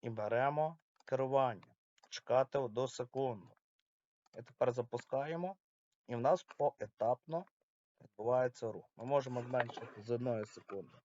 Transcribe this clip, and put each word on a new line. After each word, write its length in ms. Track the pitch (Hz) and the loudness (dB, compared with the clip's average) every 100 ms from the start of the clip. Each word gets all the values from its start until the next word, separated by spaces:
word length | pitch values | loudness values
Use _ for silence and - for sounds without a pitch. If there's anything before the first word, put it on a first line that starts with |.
і 100 | 120 | -8
беремо 680 | 113 104 117 135 147 156 165 _ _ | -4 0 2 2 2 -2 -4 _ _
керування, 680 | - 131 131 135 131 101 - _ _ _ - | -4 -2 2 4 4 0 -12 _ _ _ -14
чекати 500 | - - 123 131 139 | -14 4 4 6 2
одну 300 | 127 107 127 | -2 -2 -2
секунду. 680 | - 123 131 135 110 87 _ _ _ _ _ _ _ _ - | -2 -6 -2 -2 -2 -10 _ _ _ _ _ _ _ _ -16
І 40 | |
тепер 300 | 127 - 123 | -16 0 0
запускаємо, 840 | 123 120 120 - 135 143 165 180 196 _ _ _ _ _ | 0 -4 -6 -4 -2 -2 -4 -4 -8 _ _ _ _ _
і 100 | 120 | 0
в 40 | |
нас 220 | 127 180 | 4 4
поетапно 1000 | - - 147 - 107 _ 110 123 - 160 185 _ _ _ _ _ | 2 -2 -2 -2 -12 _ 0 0 -2 -8 -8 _ _ _ _ _
відбувається 720 | - _ 110 127 127 123 113 | -20 _ 0 2 2 -2 -8
рух. 120 | - - - | -8 -12 -12
Ми 80 | |
можемо 380 | 117 139 131 123 | 0 0 0 -4
зменшити 600 | 120 127 120 - 110 - | -2 -2 -2 -4 -12 -14
з 80 | 107 | -2
одної 360 | 120 123 113 107 | -2 0 -2 -4
секунди 520 | - - 98 95 - | -10 -12 -10 -10 -18